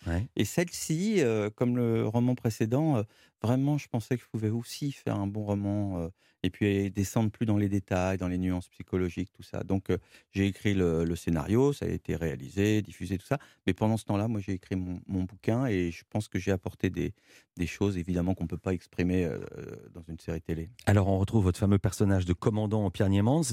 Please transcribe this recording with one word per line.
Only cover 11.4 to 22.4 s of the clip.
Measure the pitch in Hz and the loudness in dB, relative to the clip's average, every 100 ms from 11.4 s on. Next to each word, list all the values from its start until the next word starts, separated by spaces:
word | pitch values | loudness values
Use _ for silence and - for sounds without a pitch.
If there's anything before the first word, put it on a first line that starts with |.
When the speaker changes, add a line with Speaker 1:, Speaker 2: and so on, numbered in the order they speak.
| 78 110 139 | 2 2 2
Speaker 2:
ça | 143 | 0
a | 87 | -4
été | 85 - 82 | -4 -4 -4
réalisé, | 82 65 65 98 104 107 | -4 -6 -6 0 2 2
diffusé, | 101 - 90 95 | -2 -8 -6 -6
tout | - | -2
ça. | 139 - _ - | -4 -6 _ -4
Mais | |
pendant | 95 110 110 | 0 2 0
ce | - | 0
temps-là, | 101 110 | -2 0
moi, | 107 | -2
j'ai | 98 | -4
écrit | 92 - | -6 -4
mon, | 95 90 87 - | -6 -4 -8 -4
mon | 95 | -4
bouquin | 92 - - 113 131 | -4 -4 -2 0 0
et | 95 87 | 0 0
je | 85 - | -4 -8
pense | 107 104 | -6 -4
que | 92 | -4
j'ai | 95 | 0
apporté | 95 90 - 95 | -2 -2 -4 -2
des, | 87 80 - _ - _ - | -2 -4 -6 _ -20 _ -6
des | 85 | -4
choses, | - 101 92 | 0 -2 0
évidemment, | 85 87 87 | -2 0 0
qu'on | 92 82 | 0 -4
peut | 85 | -6
pas | 95 | -4
exprimer, | 90 - - 90 92 85 | -4 -4 -2 0 2 0
euh, | 55 - - - - 55 | -2 -8 -12 -14 -14 -18
dans | 87 80 | -18 -14
une | 80 | -12
série | - 82 | -8 -8
télé. | - 82 82 - - | -4 -6 -8 -6 2
Speaker 1:
Alors, | 101 95 | 4 4
on | 95 | 2
retrouve | 95 117 | 2 4
votre | 92 87 | 4 2
fameux | 98 101 | 4 4
personnage | 107 - 101 95 | 2 2 2 4
de | 90 | 2
commandant | 85 | 0